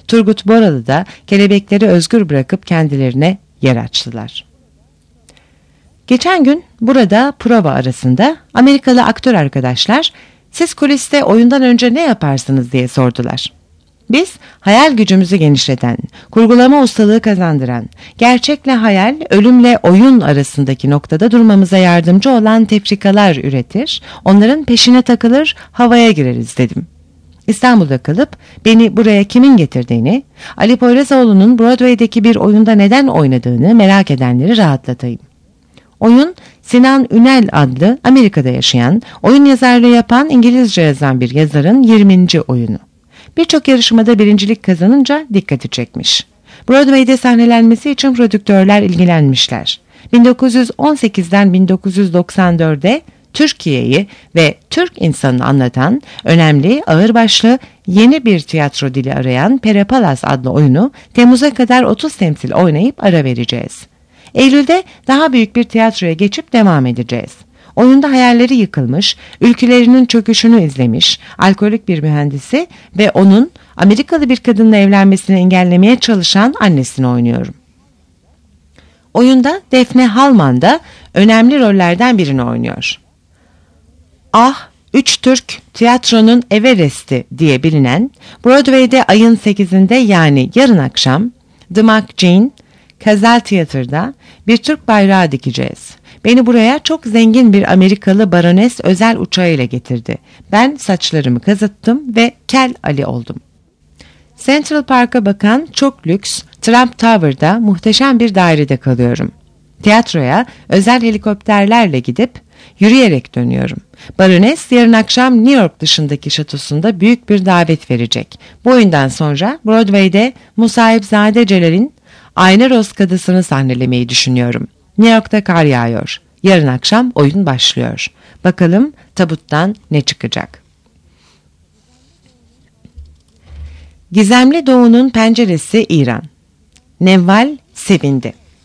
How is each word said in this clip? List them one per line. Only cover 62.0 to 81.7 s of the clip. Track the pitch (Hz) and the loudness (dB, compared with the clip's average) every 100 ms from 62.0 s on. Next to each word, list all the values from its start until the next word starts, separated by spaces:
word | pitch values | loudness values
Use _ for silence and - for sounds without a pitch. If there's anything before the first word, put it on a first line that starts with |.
| 302 - | -6 -6
temsil | 175 143 127 | -4 -4 -6
oynayıp | - 180 151 233 - | -2 0 0 -4 -2
ara | 196 170 | -2 0
vereceğiz. | 135 120 120 120 - - - _ _ _ _ - | -2 -4 -6 -8 -10 -18 -20 _ _ _ _ 0
Eylül'de | 262 285 277 349 - _ - | 2 2 0 -2 -4 _ -4
daha | 269 311 | -2 0
büyük | 254 214 240 | 0 -2 -4
bir | |
tiyatroya | 240 233 226 220 175 | -4 -2 -2 -2 -6
geçip | 165 202 208 - | -4 -4 -6 -4
devam | 240 202 156 127 | 0 2 0 -2
edeceğiz. | 120 120 120 - - _ _ _ - | -6 -8 -8 -10 -18 _ _ _ 0
Oyunda | 247 269 285 | 2 2 2
hayalleri | 262 247 240 240 262 | 0 2 2 0 0
yıkılmış, | 196 - 120 143 202 - - - | -2 -4 -4 -4 -4 -6 -14 -2
ülkelerinin | 240 233 240 247 240 254 247 | 0 2 2 2 4 4 2
çöküşünü | 233 226 220 233 233 | 0 -2 0 2 2
izlemiş, | 160 135 123 110 - - - - | 0 -2 -2 0 -2 -4 -10 -2
alkolik | 190 190 208 220 - | -2 0 -2 -4 -4
bir | 165 | -4
mühendisi | 151 147 147 139 - 269 349 - _ 180 | -2 -2 -4 -8 -6 -6 -6 -14 _ -2
ve | 208 | -2
onun | - 196 202 294 _ _ - | 2 4 4 0 _ _ -2
Amerikalı | 196 214 285 330 269 | 0 0 -2 -2 -2
bir | 254 | -2
kadınla | - 208 220 214 | -2 0 2 4
evlenmesini | 196 202 196 190 - 190 | 2 2 2 0 0 0
engellemeye | 185 185 180 180 202 247 | 2 2 2 2 2 2
çalışan | - 202 175 190 233 392 | 0 -2 -2 0 -2 0
annesini | 202 147 127 - 127 | 0 0 -4 -6 -4
oynuyorum. | 123 117 120 123 - _ _ _ _ _ _ _ _ _ _ _ _ _ _ _ | -2 -2 -4 -8 -14 _ _ _ _ _ _ _ _ _ _ _ _ _ _ _
Oyunda | 214 247 262 254 381 - | 0 2 2 0 -4 -2
Defne | 254 247 247 247 | 0 2 0 0
Halman | 214 277 233 143 123 | 2 2 2 2 0
da | 170 311 - - - | 0 -2 -6 -20 -8
önemli | - 208 226 240 285 | 0 2 4 2 2
rollerden | 226 | 0